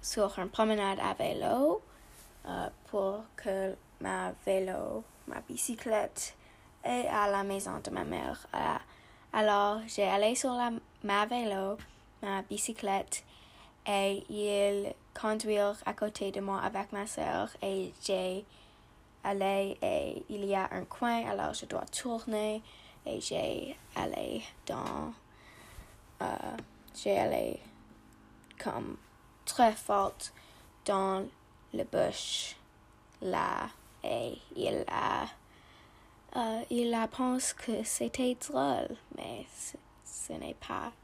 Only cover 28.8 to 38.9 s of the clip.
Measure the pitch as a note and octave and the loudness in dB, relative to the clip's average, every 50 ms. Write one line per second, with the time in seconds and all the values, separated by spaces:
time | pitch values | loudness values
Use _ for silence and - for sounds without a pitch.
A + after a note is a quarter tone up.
28.8 | - - - - - - - - - - - - - - - - B3 A3+ G#3+ - | -4 -6 -8 -10 -14 -20 -20 -20 -20 -20 -20 -12 -8 -8 6 8 8 8 8 4
29.8 | - - G#3 G3+ G3 - - - - - - - - - - - - - - - | 0 2 4 4 4 2 0 -4 -12 -12 -12 -14 -20 -20 -20 -20 -20 -20 -20 -10
30.8 | - - G3+ F#3+ F#3+ F#3+ F#3+ F#3+ G3 - - - - - - - - - - - | -2 0 2 2 4 2 2 0 -2 -4 -8 -16 -20 -20 -20 -20 -20 -10 -4 -4
31.8 | - - - - - - - - - - - - - - - - - - - - | -4 0 2 2 4 4 2 -2 -6 -4 -4 -4 -4 -6 -8 -12 -18 -20 -20 -20
32.8 | - - - - - - - - - F#3 F3+ - - F#3 F3+ - - - - - | -20 -20 -20 -20 -20 -20 -16 -8 -4 -2 0 0 0 0 0 -2 -2 -6 -8 -14
33.8 | - - - - - - - A#2 A#2 A#2 - - - - - - - - - - | -20 -20 -20 -10 -4 -2 -2 -2 -2 -4 -6 -8 -12 -12 -4 -2 0 0 2 0
34.8 | - - - - G#2 - - - - - - - - - - - - - - - | 0 0 -2 0 0 2 0 0 -2 -4 -8 -14 -20 -20 -20 -20 -20 -20 -20 -20
35.8 | - - - - - - - - - - - C4 A#3 A3+ A3 A3 A#3 - - A#3+ | -20 -20 -20 -20 -20 -20 -20 -20 -20 -8 -4 -2 -2 0 -2 -4 -4 0 2 2
36.8 | A#3+ A#3 A#3 A3+ A3+ A3 - - C4 B3+ B3+ B3+ C4 - - - - - A3+ G#3 | 4 4 4 2 2 0 0 0 2 2 2 2 0 -2 -4 -4 -4 -2 -2 -2
37.8 | A3 - - - A#3+ A#3 - - C4 B3 B3 B3 - - D4 B3+ C4+ C#4+ B3+ - | 0 -2 0 0 0 -2 0 2 2 2 2 0 -4 -2 2 2 4 4 4 2
38.8 | - - | 0 -2